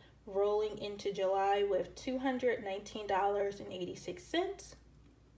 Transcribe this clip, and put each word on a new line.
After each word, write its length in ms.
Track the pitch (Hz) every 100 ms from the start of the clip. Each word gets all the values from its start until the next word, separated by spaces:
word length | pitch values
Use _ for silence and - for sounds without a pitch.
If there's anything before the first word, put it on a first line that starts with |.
| - - 214
rolling 500 | 196 202 208 214 -
into 340 | 208 202 202
July 520 | 196 190 196 196 202 403
with 260 | - -
two 240 | - - 254
hundred 460 | 269 254 247 -
nineteen 420 | 196 196 208 220 208
dollars 540 | 190 202 202 202 196
and 120 | -
eighty-six 520 | 185 175 - - 175
cents. 500 | - 330 381 - - - - - - - -